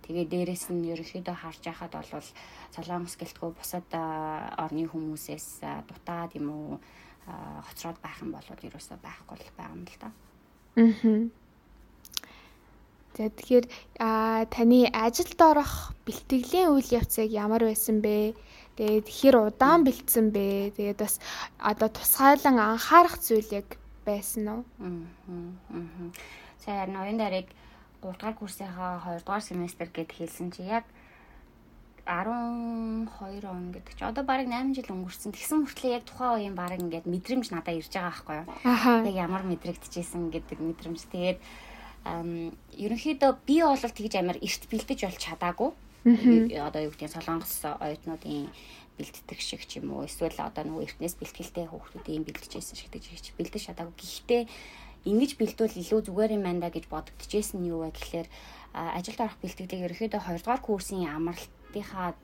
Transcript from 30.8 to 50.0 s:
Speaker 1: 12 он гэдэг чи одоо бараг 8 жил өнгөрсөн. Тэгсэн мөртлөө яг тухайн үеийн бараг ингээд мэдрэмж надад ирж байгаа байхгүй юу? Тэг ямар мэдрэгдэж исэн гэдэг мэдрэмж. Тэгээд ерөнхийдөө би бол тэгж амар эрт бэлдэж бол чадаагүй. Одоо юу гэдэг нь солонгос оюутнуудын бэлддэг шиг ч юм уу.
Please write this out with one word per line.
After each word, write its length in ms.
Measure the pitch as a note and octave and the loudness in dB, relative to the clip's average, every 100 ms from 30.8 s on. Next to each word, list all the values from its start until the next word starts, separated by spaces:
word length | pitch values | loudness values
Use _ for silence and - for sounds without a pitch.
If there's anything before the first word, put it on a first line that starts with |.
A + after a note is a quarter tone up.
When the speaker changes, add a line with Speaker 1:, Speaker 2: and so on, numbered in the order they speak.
| A3+ - - - - - - - - - - - - | -4 -20 -20 -20 -20 -20 -20 -20 -20 -20 -20 -14 -6
Speaker 1:
12 1040 | F3 G3+ A#3+ A#3 A#3+ A#3 A3+ A3+ A3 A3 - G3 G3+ | -4 -2 -4 -4 -6 -6 -6 -6 -6 -6 -10 -12 -10
он 320 | G3+ F3+ F3+ F#3 | -10 -10 -10 -12
гэдэг 160 | - | -16
чи 160 | - F#3+ | -8 -6
одоо 160 | A3+ | -4
бараг 240 | C4+ C4 B3+ | 0 0 0
8 240 | A#3+ C4+ | -2 -2
жил 160 | C4 B3 | -4 -4
өнгөрсөн. 480 | F#3+ F3+ - G#3 - | -8 -8 -10 -12 -8
Тэгсэн 320 | - D#4 C#4 | 0 2 2
мөртлөө 240 | - C4 | -2 -2
яг 160 | A#3+ A#3 | -2 -6
тухайн 480 | - B3+ A#3 G3+ F3+ | -4 0 0 -2 -6
үеийн 0 | |
бараг 240 | F3+ F#3 | -6 -4
ингээд 240 | F3 E3 | -4 -4
мэдрэмж 480 | F3 F3+ - B3+ A3+ | -4 -4 0 -2 -2
надад 240 | E3+ F3 E3 | -6 -4 -6
ирж 160 | - | -4
байгаа 160 | G3 F3 | -6 -6
байхгүй 260 | - - D#3 | -8 -8 -8
юу? 80 | E3+ - B3 A#3+ A#3+ A#3 | -8 -2 2 4 6 4
Тэг 100 | A3 | 4
ямар 300 | F#3 E3+ F#3+ F#3+ | 0 -2 -2 -2
мэдрэгдэж 480 | E3 F3 E3+ - F3+ | -4 -6 -10 -10 -10
исэн 320 | F3 F3 E3+ | -8 -6 -4
гэдэг 240 | E3 - - | -6 -10 -8
мэдрэмж. 400 | D#3+ D#3+ E3 E3 - | -6 -6 -10 -10 -8
Тэгээд 240 | F#3 F3+ F#3 - - - - - - | -2 -2 -2 -10 -20 -18 -18 -18 -12
ерөнхийдөө 1300 | - E3+ E3+ E3+ E3 - - - G#3 A3+ D#4 C#4 C#4 C4 - | -8 -6 -6 -6 -8 -10 -18 -8 -4 -2 -2 4 4 4 4
би 100 | D#4 | 6
бол 160 | D#4+ C4+ | 6 4
тэгж 360 | A#3 - G#3+ G3+ | 0 -6 -4 0
амар 200 | F3+ F3 | 0 -2
эрт 200 | G3+ - - | -6 -6 -4
бэлдэж 340 | A3 - C4+ F#3+ | -6 -4 -4 -4
бол 120 | F3+ | -6
чадаагүй. 520 | - D#3+ F3 F3 B3+ - - - A#3 A3+ B3 A3+ A3+ D#3 | -10 -4 -6 -2 -4 -4 -20 2 6 8 10 8 6 -2
Одоо 220 | D3 D3+ | -4 -4
юу 80 | D3+ | -4
гэдэг 160 | - D3+ | -6 -10
нь 80 | |
солонгос 480 | E3 D#3+ E3 - - | -8 -4 -4 -4 -6
оюутнуудын 880 | D3+ D3 D3+ D3+ - D#3+ D3+ D3 C#3+ - - - - - | -6 -6 -6 -6 -10 -10 -6 -6 -8 -12 -20 -20 -20 -14
бэлддэг 400 | D3 - - - | -14 -14 -16 -10
шиг 240 | - - - | -10 -10 -12
ч 80 | - | -10
юм 160 | C#3 | -8
уу. 120 | C#3 | -8